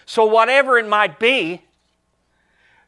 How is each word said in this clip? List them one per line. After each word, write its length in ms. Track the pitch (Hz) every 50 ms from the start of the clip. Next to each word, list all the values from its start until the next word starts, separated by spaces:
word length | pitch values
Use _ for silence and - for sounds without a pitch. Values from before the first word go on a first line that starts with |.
| _
So 200 | - - 226 220
whatever 520 | 214 220 226 226 240 269 285 269 262 247 233
it 80 | 220
might 320 | 208 208 208 208 180 147 -
be, 440 | 220 247 269 240 165 160 180 - _ _ _ _ _ _ _ _ _ _ _ _ _ _ _ _ _ _ _ _ _ _ _ _ _